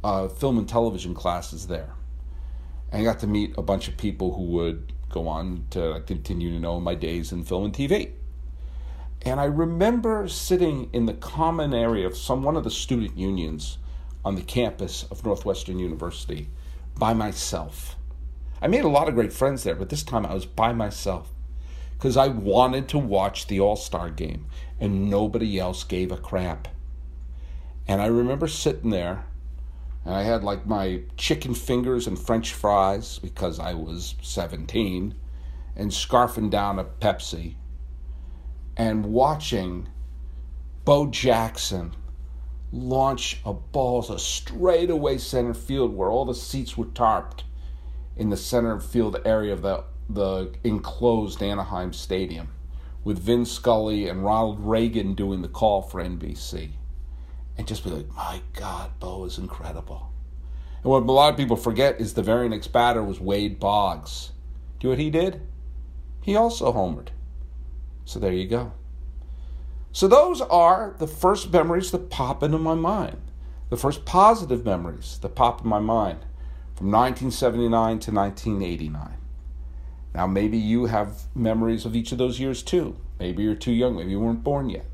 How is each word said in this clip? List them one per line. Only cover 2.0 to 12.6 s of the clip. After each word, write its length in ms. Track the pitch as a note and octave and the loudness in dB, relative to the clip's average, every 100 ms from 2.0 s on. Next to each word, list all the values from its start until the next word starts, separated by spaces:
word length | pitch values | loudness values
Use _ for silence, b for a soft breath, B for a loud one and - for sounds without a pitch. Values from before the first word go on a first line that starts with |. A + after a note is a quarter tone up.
| - - B B B B B B B | -10 -10 B B B B B B B
And 100 | G#2 | 0
I 40 | |
got 140 | A2+ G#2+ | 2 2
to 80 | G#2 | 0
meet 260 | G#2 G#2 - | 0 0 -2
a 40 | |
bunch 260 | G2 F#2+ - | 0 0 -2
of 80 | |
people 380 | - G#2 F2+ F#2 | -4 -4 -2 -2
who 100 | E2+ F2 E2+ | -2 -2 0
would 340 | E2+ E2+ - - - | 0 -4 -8 -8 -6
go 180 | E2+ E2 | -4 -2
on 400 | D#2 F#2 F2+ - | -4 -4 -6 -6
to 340 | F#2+ E2 D2+ - | -2 -2 -4 -6
continue 420 | F2+ - F2+ E2+ | -6 -4 -2 -2
to 100 | E2+ | -2
know 200 | E2+ F2 | -2 -2
my 160 | F2 | -2
days 360 | D#2+ E2 E2+ D#2+ | -2 -2 -4 -4
in 120 | F2+ | -6
film 220 | F2 F#2 | -2 -2
and 80 | G#2 | -2
T 140 | G2+ C#3 | -2 2
V. 220 | G#3 - - - - - B B B B B B - | 0 0 -8 -10 -8 -10 B B B B B B -4
And 180 | B2 C3+ | -2 2
I 60 | |
remember 840 | C#3+ D3 E3 E3 G#3 A#3+ A3+ A3 F#3+ | 2 4 2 4 4 4 2 0 -2
sitting 640 | - - F3+ E3+ C#3 A#2 | -6 2 4 4 2 -2
in 140 | A#2+ | 0
the 80 | A2+ | 0
common 600 | - - C#3+ D#3+ E3 D3 | 0 -6 0 2 2 2
area 320 | A#2+ A#2 A2 | 2 2 2
of 120 | F#2 F2 | 0 -4
some, 260 | - C3 | -2 2
one 140 | C#3 | 2
of 80 | D#3+ | 0